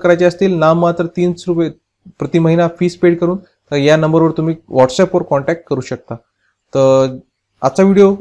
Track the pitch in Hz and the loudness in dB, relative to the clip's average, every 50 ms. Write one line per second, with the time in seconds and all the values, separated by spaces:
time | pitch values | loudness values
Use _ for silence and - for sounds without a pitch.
0 | - 175 175 170 180 175 170 175 196 196 185 165 156 156 165 170 170 170 165 170 | 2 2 2 2 2 0 0 0 -2 -2 0 0 2 2 2 2 0 0 0 -2
1 | 170 165 - 185 175 180 175 175 - 180 175 165 165 156 160 _ _ _ _ _ | -6 -6 -4 -4 -4 -4 -4 -4 -6 -4 -4 -2 -4 -4 -6 _ _ _ _ _
2 | _ 180 - - 147 139 - 170 165 165 165 170 170 165 170 - 175 175 175 - | _ -20 -12 -10 -6 -2 0 0 2 2 2 0 0 -2 -2 -4 -4 -4 -2 0
3 | 180 175 170 170 175 170 185 190 - _ _ _ _ - 147 143 139 147 156 160 | 0 0 0 0 -2 -4 -4 -6 -10 _ _ _ _ -6 -4 0 2 2 2 2
4 | 160 156 160 165 165 160 156 - 156 160 160 160 _ - - 131 131 127 - - | 2 2 2 2 2 0 0 -2 -4 -4 -6 -8 _ -4 0 2 2 2 2 0
5 | 185 180 - 180 - - 147 139 135 156 170 170 - - 143 131 123 - 131 123 | 0 0 0 -2 -2 -2 -4 -4 -2 -4 -6 -6 -6 -6 -6 -6 -6 -8 -10 -12
6 | _ - 117 113 _ _ _ _ _ _ _ _ _ _ - 135 135 135 135 135 | _ -14 -16 -16 _ _ _ _ _ _ _ _ _ _ -2 0 2 2 2 2
7 | 135 131 127 131 - _ _ _ _ _ _ _ - 135 - - 190 196 196 196 | 0 -2 -4 -10 -18 _ _ _ _ _ _ _ -4 -2 0 2 2 4 4 4
8 | 202 196 196 202 | 4 4 2 -2